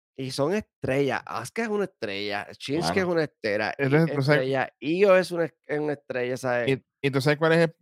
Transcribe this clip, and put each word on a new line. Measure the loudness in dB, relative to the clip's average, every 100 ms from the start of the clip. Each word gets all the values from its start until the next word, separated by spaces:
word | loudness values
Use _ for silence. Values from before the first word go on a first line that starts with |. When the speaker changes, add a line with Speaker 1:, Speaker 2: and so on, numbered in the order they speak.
| _ -12
Speaker 1:
y | -8
son | -2 -2
estrellas. | -2 -4 _ -2 0 0 -2 -6
Asuka | -10 -8 -6
es | -4
una | -2
estrella, | -4 -6 -8 -6 -4 -6 -8 -12
Shinsuke | -6 -2 0
Speaker 2:
Claro. | 0 0
Speaker 1:
es |
una | 0
estera-, | -2 -4 -2 0 -2 -2
Speaker 3:
Entonces, | 2 4 4
Speaker 1:
e-, |
Speaker 3:
tú | 2
sabes | 2 2
Speaker 1:
estrella, | 2 0 -2 -4
Io | -4 2 6 6
es | 4
una, | -2
es | -4 -6 -8 -4
una | -4
estrella, | -6 -6 -4 -4 -4
¿sabes? | -2 0 0
Speaker 3:
¿Y, | -2 -4 _ -2
y |
tú | 0
sabes | 0 2
cuál | 4
es | 4
el, | 2 0